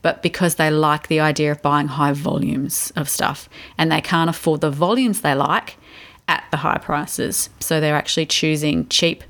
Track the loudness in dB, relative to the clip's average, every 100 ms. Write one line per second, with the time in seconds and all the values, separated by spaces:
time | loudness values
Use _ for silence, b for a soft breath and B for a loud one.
0 | -2 0 -4 2 0 4 2 4 4 2
1 | 2 2 2 2 0 0 2 2 0 0
2 | 0 0 -2 -2 0 -2 -2 -4 -6 -6
3 | -4 -2 -2 -4 -12 B B -2 0 0
4 | 0 2 2 0 0 2 0 0 2 2
5 | 2 0 0 0 2 0 -4 -20 B B
6 | B B -2 -2 -2 -4 0 -2 -2 -4
7 | -4 -6 -4 -4 -6 -8 -4 0 0 -2
8 | -2 -4 -2 -2 0 0 0 -2 -2 0
9 | 0 -2 -14